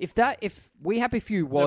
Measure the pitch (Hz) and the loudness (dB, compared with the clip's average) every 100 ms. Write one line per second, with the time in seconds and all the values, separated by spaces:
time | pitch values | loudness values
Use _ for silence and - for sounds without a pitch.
0 | 180 220 254 - 202 - - _ 165 233 | -4 0 0 0 -8 -10 -20 _ -4 -2
1 | 240 240 - 202 143 143 | -2 -4 -2 -2 0 2